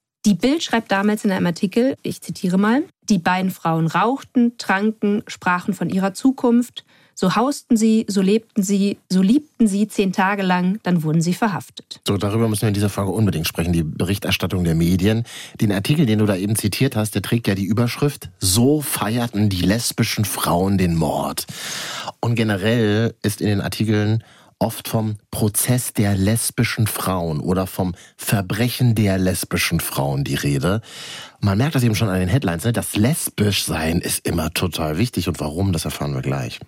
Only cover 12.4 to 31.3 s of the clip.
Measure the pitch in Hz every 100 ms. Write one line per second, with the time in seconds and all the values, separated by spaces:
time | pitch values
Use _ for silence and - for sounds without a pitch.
12.4 | 113 104 110 101 104 - 98 92 101 80
13.4 | 82 - 85 82 78 65 92 101 87 95
14.4 | 90 92 85 82 85 92 101 110 117 -
15.4 | - - 107 98 - 151 123 107 104 90
16.4 | 101 110 101 - 131 110 107 101 - 120
17.4 | 107 95 95 107 120 - 143 - - -
18.4 | 95 104 131 151 139 - 104 120 120 98
19.4 | 107 90 87 117 - - 110 - 104 -
20.4 | - 87 98 95 90 82 76 69 - -
21.4 | - - - - - - - - 117 117
22.4 | 110 98 107 120 107 104 113 - - -
23.4 | 104 98 92 - 107 107 104 113 - -
24.4 | - - 110 - - 113 107 104 _ -
25.4 | 107 - - 127 - - 101 98 98 113
26.4 | - - 113 - 107 - - 92 85 76
27.4 | - 92 92 - 92 87 - - - 104
28.4 | 92 104 123 - 123 107 101 95 92 90
29.4 | - 85 - 82 - - 139 69 69 -
30.4 | 143 139 160 120 - - - - -